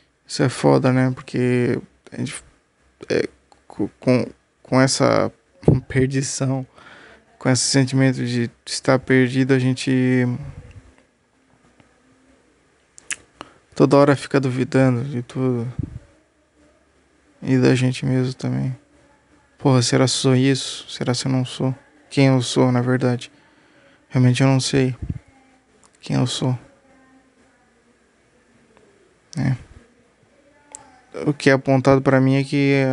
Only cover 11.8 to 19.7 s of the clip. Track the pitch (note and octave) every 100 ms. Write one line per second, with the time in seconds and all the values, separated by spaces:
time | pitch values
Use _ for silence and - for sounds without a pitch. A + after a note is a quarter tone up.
11.8 | _ _ _ _ _ _ _ _ _ _
12.8 | _ _ - - _ - - _ _ -
13.8 | C#3 C#3 C#3+ C3+ - C#3 C3+ B2+ B2 C3+
14.8 | C3 A#2+ C#3 B2+ B2 C3+ C3 A#2+ A#2 A#2+
15.8 | - - - _ _ _ _ _ _ _
16.8 | _ _ _ _ _ _ - C3 C3 C3
17.8 | B2+ B2 C#3 C3 B2+ C3 C3 B2+ C3+ B2+
18.8 | _ _ _ _ _ _ _ _ C#3+